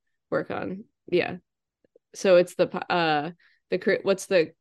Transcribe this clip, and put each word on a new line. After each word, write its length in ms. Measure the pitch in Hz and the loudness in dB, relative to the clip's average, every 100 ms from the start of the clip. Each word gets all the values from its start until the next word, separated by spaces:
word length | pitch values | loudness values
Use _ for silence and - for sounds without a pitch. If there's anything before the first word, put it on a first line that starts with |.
| _ _ _ | _ _ _
work 200 | 151 - | -6 -4
on, 340 | - - 190 - _ - | -8 -8 -10 -14 _ -4
yeah. 300 | 175 - 185 - _ _ _ _ _ _ - | -2 -2 -6 -16 _ _ _ _ _ _ -4
So 200 | 196 175 | 4 4
it's 180 | 175 - | 4 0
the 120 | 170 | -2
po-, 120 | 185 | -4
uh, 520 | - 180 165 151 151 175 _ _ _ | -2 0 2 0 -2 -10 _ _ _
the 80 | 185 | -4
cre-, 220 | 220 190 | 0 0
what's 240 | - 190 - | 0 -2 2
the 260 | 190 156 - | 2 2 -4